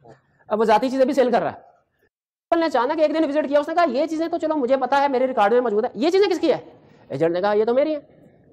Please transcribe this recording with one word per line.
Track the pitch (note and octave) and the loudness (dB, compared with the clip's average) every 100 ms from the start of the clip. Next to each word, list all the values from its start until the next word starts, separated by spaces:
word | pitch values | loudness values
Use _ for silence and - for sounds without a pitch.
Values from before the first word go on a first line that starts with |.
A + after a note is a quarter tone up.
| - - _ _ - | -20 -20 _ _ -6
अब | G#3+ | -2
वो | |
जाती | A3 A3 B3+ | 2 2 2
चीजें | C4 C4 | 0 2
भी | |
sale | C#4 B3 | 2 2
कर | A3 | 2
रहा | D3 | -2
है। | - | -8
प्रिंसिपल | - _ _ _ _ _ _ _ - E4+ | -18 _ _ _ _ _ _ _ -2 0
ने | E4 | 0
अचानक | B3 B3 D#4 | 0 -2 0
एक | D4+ | 0
दिन | D#4+ | 0
visit | D#4 D4 D4 | 0 -2 0
किया, | C#4+ | 0
उसने | D4 | 0
कहा, | E4 | 0
"ये | E4+ A#3+ D#4 | 0 0 -2
चीजें | D#4 E4 | -4 -4
तो | E4+ | -4
चलो | D#4 | -2
मुझे | D#4 A#3+ C4+ | -2 0 0
पता | B3+ C#4 | 0 0
है, | C#4+ | 0
मेरे | B3 C4 | 0 0
record | A#3+ G#3 | 0 2
में | B3 | 2
मौजूद | B3 G3+ | 0 0
है, | A#3 G3 | -2 -2
ये | D4+ | 0
चीजें | F#4 G4+ | 2 2
किसकी | E4 D#4+ | 0 0
है?" | F3 - - _ _ - | -2 -6 -20 _ _ -10
एजेंट | C3+ E3 | -2 -2
ने | F3 | 0
कहा, | G3+ | 0
"ये | G#3 | 0
तो | A3 | 0
मेरी | B3 D4+ | 0 0
है, | D4 - _ - _ _ | -4 -10 _ -20 _ _